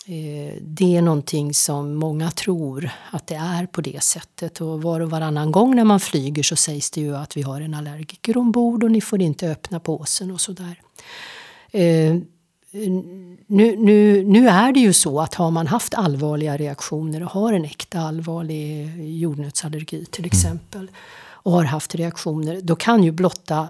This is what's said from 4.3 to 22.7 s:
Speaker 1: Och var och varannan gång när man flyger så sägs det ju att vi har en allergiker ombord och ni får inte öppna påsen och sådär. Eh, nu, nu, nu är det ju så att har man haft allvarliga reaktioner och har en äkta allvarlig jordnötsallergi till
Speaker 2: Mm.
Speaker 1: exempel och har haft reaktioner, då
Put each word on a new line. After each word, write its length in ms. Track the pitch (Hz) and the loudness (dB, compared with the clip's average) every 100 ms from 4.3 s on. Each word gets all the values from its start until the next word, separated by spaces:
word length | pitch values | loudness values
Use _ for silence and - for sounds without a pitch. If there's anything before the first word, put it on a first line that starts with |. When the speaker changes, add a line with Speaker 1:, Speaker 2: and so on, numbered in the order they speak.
| - 165 - | -12 -10 -8
Speaker 1:
Och 220 | 160 156 | -8 -4
var 180 | 165 165 | -4 -2
och 100 | 165 | -2
varannan 420 | 160 156 151 151 | -2 -2 -2 2
gång 240 | 180 247 254 | 4 4 6
när 80 | |
man 160 | 220 202 | 6 4
flyger 420 | - 156 135 151 | 2 -2 -2 -2
så 140 | 139 160 | -2 -2
sägs 340 | - 147 - | -2 -4 -6
det 100 | 165 | -6
ju 160 | 147 139 | -6 -6
att 200 | 147 151 | -8 -6
vi 60 | |
har 180 | 135 135 | -6 -6
en 140 | 156 | -8
allergiker 640 | 151 147 151 151 - - 247 | -8 -10 -12 -14 -8 -4 0
ombord 480 | 240 240 240 233 | 2 2 0 2
och 60 | 226 | 2
ni 100 | 220 | 2
får 200 | - 202 | 0 0
inte 280 | 170 143 170 | 0 -2 -6
öppna 300 | 151 - 170 | -6 -8 -8
påsen 500 | - 151 147 - 190 | -6 -6 -6 -6 -6
och 100 | 180 | -6
sådär. 400 | - 185 175 175 _ - - - - - - - _ | -8 -8 -14 -16 _ -20 -20 -18 -18 -20 -20 -20 _
Eh, 460 | 214 170 160 156 170 - _ _ _ _ 196 208 185 175 190 180 180 - | 2 4 6 4 2 -2 _ _ _ _ -8 -4 -4 -4 -14 -20 -20 0
nu, 300 | 202 226 214 | 4 4 6
nu, 480 | 214 208 208 202 | 6 8 8 6
nu 240 | 196 202 247 | 6 8 8
är 240 | 180 247 | 8 6
det 80 | 269 | 6
ju 120 | 226 | 6
så 280 | 175 160 139 | 6 2 0
att 140 | 156 | -2
har 160 | - 165 | 0 0
man 160 | 165 160 | 2 0
haft 280 | 233 - | -2 -2
allvarliga 640 | - 180 139 151 151 156 143 | 0 0 0 -2 -2 -2 -4
reaktioner 680 | 147 139 - 156 160 156 | -4 -6 -8 -6 -6 -6
och 80 | 175 | -6
har 220 | 190 220 | -2 0
en 120 | 202 | 0
äkta 360 | 151 - - 175 | -2 -10 -10 -6
allvarlig 920 | 160 160 165 165 160 156 151 151 151 170 156 160 | -6 -6 -6 -6 -6 -6 -6 -8 -10 -10 -10 -4
jordnötsallergi 840 | 165 143 147 - 156 151 156 160 | -4 -4 -6 -8 -8 -8 -10 -12
till 200 | 165 - | -12 -10
Speaker 2:
Mm. 20 | 175 | -2
Speaker 1:
exempel 580 | 95 170 170 - 202 190 - - - | 0 0 -4 -12 -16 -16 -18 -20 -20
och 300 | - - 196 | -20 -6 0
har 120 | 175 | 2
haft 300 | 151 151 - | 2 -2 -6
reaktioner, 680 | 165 165 - 170 156 156 175 | -6 -6 -6 -6 -4 -6 -4
då 140 | 180 | -2